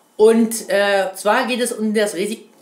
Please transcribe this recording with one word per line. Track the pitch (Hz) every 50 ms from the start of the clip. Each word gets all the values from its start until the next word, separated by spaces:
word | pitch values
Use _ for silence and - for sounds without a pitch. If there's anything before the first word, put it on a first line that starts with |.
| _ _ _
Und, | - 214 226 226 226 233 220 - - - -
äh, | 180 202 202 202 202 196 190 185 190
zwar | - - 208 214 254 254
geht | 220 254 233
es | 247 -
um | - 214 214 220 208
das | 220 208 - 160
Resi-, | 165 202 208 - - - - _ _